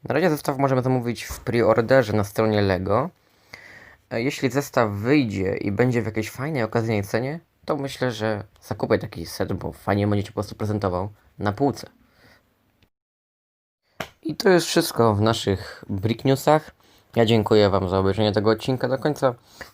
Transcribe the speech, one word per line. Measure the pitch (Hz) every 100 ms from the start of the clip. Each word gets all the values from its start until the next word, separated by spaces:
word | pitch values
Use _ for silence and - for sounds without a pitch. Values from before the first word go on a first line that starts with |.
Na | -
razie | 131 165
zestaw | 151 - 135
możemy | 139 131
zamówić | 123 131 120 110
w | - -
preorderze | - 117 101 139 113 131 107
na | 104
stronie | 101 - 110 104
LEGO. | 101 92 92 107 165 _ _ _ _ - - - - - _
E, | 113
jeśli | 131 - 131
zestaw | 135 135 - 110
wyjdzie | 101 113 151 120 98 92 -
i | 104
będzie | 98 127 120
w |
jakiejś | 110 110 107
fajnej, | - 139 151
okazyjnej | 110 117 113 107
cenie, | 101 113 131 165 _ _
to | - 151
myślę, | 139 - 127
że | 107 110 104 104 _
zakupię | - - - 104
taki | - 87
set, | 82 - 98
bo | 101 -
fajnie | 76 - 101 104
będzie | 104
się | 98
po |
prostu | - 101
prezentował | - 107 104 101 90 101 - _ -
na | 104
półce. | 104 139 - - _ _ _ _ _ _ _ _ _ _ _ _ _ _ _ _ _ _ _ _ _ - _
I | -
to | 151 202
jest | 180 160
wszystko | 170 170 - 117
w | 101
naszych | 110 113 - 95 - - -
Brick | 98 107 117
Newsach. | 135 135 - 151 - _ _ _ _
Ja | -
dziękuję | 113 113 107 107 101
wam | 95 92
za | 95
obejrzenie | 95 98 107
tego | 104 104
odcinka | 110 - 127 127
do | 131
końca. | 156 143 135 120 _ - -